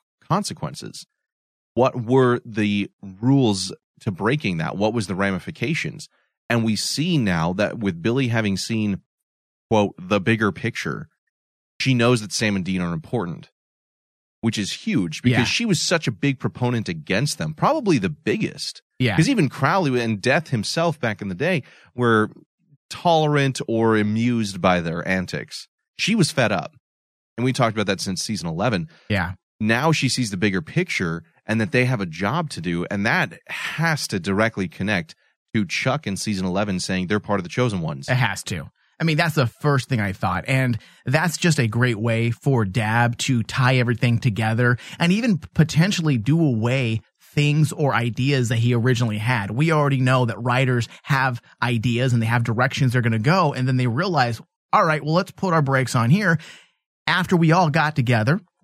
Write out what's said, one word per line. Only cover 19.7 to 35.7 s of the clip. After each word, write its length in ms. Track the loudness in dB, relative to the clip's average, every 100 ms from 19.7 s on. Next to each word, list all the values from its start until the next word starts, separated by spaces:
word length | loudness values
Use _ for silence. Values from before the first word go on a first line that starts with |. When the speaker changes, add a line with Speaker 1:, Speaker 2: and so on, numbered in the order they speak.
| 2 2 0
Speaker 1:
and 200 | 0 0
Death 280 | 0 0 0
himself 500 | -4 -2 -2 -2 -2
back 220 | -4 -4
in 80 | -8
the 60 | -4
day 280 | -2 -2 -6 -16 _ 0
were 340 | 4 4 2 -4 _ _ _ _ -20
tolerant 720 | -2 2 4 4 2 0 -2 -2
or 300 | 2 4 4
amused 640 | 2 0 0 0 -2 0
by 180 | 2 2
their 240 | 0 -4 -2
antics. 600 | -2 -2 -8 -10 -16 -18 _ _ -6
She 180 | -2 2
was 160 | 2
fed 200 | 2 0
up. 240 | -2 -6 -14 _ _ _ _ _ -4
And 60 |
we 80 | -2
talked 220 | 0 0 0
about 120 | -2
that 120 | -2
since 240 | -4 -6
season 240 | -6 -6 -6
eleven. 400 | -2 -2 -2 -4 _ -4
Speaker 2:
Yeah. 240 | -2 -2 -8 _ -4
Speaker 1:
Now 320 | -2 2 2
she 160 | 2 0
sees 220 | -2 -4
the 60 | -2
bigger 240 | 0 -2
picture 640 | -2 -4 -4 -2 -4 -4 -10 _ -4
and 140 | -2
that 120 | 0
they 140 | 2 2
have 140 | 0
a 40 | -4
job 440 | -4 -2 -2 -4
to 100 | -6
do. 240 | -4 -4 -4
And 160 | -2 0
that 340 | 0 -2 -6 -14
has 600 | -12 -8 -4 -2 -2 -4
to 100 | -4
directly 480 | -2 0 0 -2 -6
connect 480 | -4 -2 -2 -4 -14 _ _ _
to 120 | -2
Chuck 400 | -2